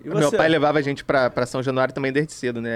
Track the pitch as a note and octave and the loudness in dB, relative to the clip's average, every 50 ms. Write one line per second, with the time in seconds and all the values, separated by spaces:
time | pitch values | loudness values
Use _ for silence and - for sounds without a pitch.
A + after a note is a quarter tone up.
0 | - C#3+ F3+ D#3+ D3+ C#3+ A3 G3 D#3 D#3+ E3 D3+ C#3+ D3 C#3+ D3+ C3+ C#3 C#3 - | -10 -4 0 2 2 2 4 4 4 4 4 4 2 2 2 2 0 0 -4 -6
1 | - - C#3+ C3+ B2+ A#2+ - - B2 - - C3 B2+ C3+ B2+ C3 C3 B2+ C3 C#3 | -2 0 2 2 2 2 0 -2 -4 -2 -2 -4 -2 -2 0 0 0 0 -2 -2
2 | C3+ C3+ C3 C#3+ D3+ D#3 - - - B2 A#2 A#2 A#2 A#2 A#2 | -4 0 0 0 -2 -2 -6 -6 -6 -4 -4 -4 -4 -4 -2